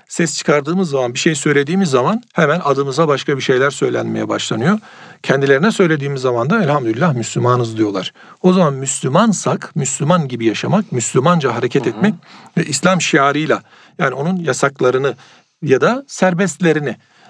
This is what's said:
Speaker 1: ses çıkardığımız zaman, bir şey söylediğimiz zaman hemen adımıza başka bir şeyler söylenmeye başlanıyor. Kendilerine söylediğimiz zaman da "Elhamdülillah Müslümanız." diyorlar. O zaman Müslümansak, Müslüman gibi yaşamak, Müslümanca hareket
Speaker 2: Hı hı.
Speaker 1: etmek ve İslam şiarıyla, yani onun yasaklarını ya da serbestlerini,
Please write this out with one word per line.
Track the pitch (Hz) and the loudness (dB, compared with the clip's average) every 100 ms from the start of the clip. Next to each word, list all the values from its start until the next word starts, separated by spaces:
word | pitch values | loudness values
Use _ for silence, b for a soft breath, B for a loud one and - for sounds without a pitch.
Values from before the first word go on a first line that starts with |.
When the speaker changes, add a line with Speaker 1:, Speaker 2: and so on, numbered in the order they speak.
| b | b
Speaker 1:
ses | - 165 - | -4 -4 -2
çıkardığımız | - 147 143 185 175 | 0 0 0 -2 0
zaman, | 135 120 | -2 -2
bir | 123 | -2
şey | 170 151 | -2 0
söylediğimiz | 156 143 139 190 180 | 2 2 2 0 2
zaman | 131 143 226 - | 2 2 -2 -4
hemen | - 151 170 | 0 0 2
adımıza | 147 135 139 131 160 | 0 0 0 0 0
başka | 131 - 135 | 0 -2 -2
bir | |
şeyler | - 127 139 | 0 2 2
söylenmeye | - 131 120 113 110 107 | 0 -2 -2 -2 -4 -4
başlanıyor. | 107 - 110 143 214 B B B B | -4 -4 -2 0 0 B B B B
Kendilerine | - 135 139 135 214 | -2 2 4 4 4
söylediğimiz | 214 175 156 139 139 | 2 2 0 -2 -2
zaman | 127 120 127 | 0 0 0
da | 220 | 2
"Elhamdülillah | 156 147 117 110 139 | 2 0 0 0 0
Müslümanız." | 123 107 - 123 123 117 110 | 0 -4 -2 2 2 0 -2
diyorlar. | 107 98 90 B B B | -2 -2 -8 B B B
O | 185 | 2
zaman | 185 156 | 4 2
Müslümansak, | 135 135 - 135 156 226 175 - - - 151 | 0 -6 -6 0 2 2 2 -2 -4 -4 -6
Müslüman | 135 - 139 180 139 | -4 -2 0 0 0
gibi | 120 110 | -2 -2
yaşamak, | 101 - 190 214 | 0 0 0 0
Müslümanca | 127 - 131 147 175 135 113 | -4 -2 0 2 2 0 -2
hareket | 123 139 123 | -2 0 -2
Speaker 2:
Hı | |
hı. | |
Speaker 1:
etmek | 107 208 170 B B B 170 | 0 0 -2 B B B -4
ve | 160 | -4
İslam | 143 185 185 | -2 0 0
şiarıyla, | - 151 139 143 156 - b b b - | 0 2 2 0 0 -2 b b b -6
yani | 139 | -4
onun | 127 156 185 | -2 -4 -2
yasaklarını | 160 123 139 139 127 131 139 113 b b b _ | -2 0 -2 0 0 2 -2 -4 b b b _
ya | 147 127 | 0 2
da | 165 254 277 | 2 0 -6
serbestlerini, | - 185 175 196 - 170 151 139 104 b b | 0 0 2 -2 0 0 0 -2 -8 b b